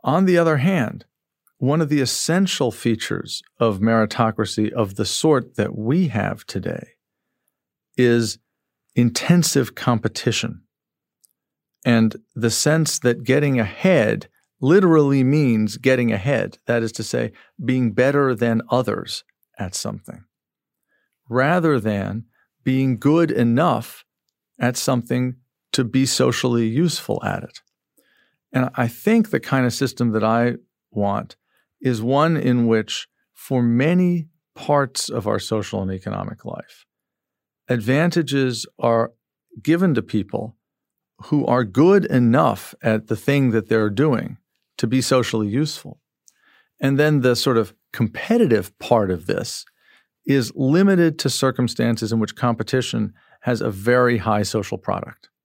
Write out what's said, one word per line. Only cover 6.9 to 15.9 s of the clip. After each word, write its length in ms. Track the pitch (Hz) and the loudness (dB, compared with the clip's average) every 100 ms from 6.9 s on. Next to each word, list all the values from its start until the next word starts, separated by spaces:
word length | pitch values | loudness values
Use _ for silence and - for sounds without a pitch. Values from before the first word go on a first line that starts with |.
| _ _ _ _ _ _ _ _ _ _ - | _ _ _ _ _ _ _ _ _ _ 0
is 420 | 123 117 113 - _ _ _ _ _ - | 2 2 0 -8 _ _ _ _ _ 2
intensive 800 | 120 120 - 175 156 139 127 - | 2 0 2 2 4 0 -2 -4
competition. 880 | - 117 107 - - 110 - - _ _ _ _ _ _ _ _ _ _ _ _ 120 | -2 -2 -2 -4 -4 -4 -6 -10 _ _ _ _ _ _ _ _ _ _ _ _ 0
And 300 | 117 113 - _ - | 2 2 -2 _ -2
the 160 | 113 | -2
sense 480 | 110 147 160 156 - | 0 2 2 0 0
that 240 | 123 117 | -2 -2
getting 360 | 120 135 147 127 | 0 2 2 0
ahead 680 | 104 - 190 165 110 110 - _ _ _ | -2 0 2 4 2 -2 -8 _ _ _
literally 640 | 131 185 190 160 143 139 | 4 4 6 4 4 2
means 540 | 131 147 139 113 107 - | 2 2 2 2 0 0
getting 340 | 131 | 0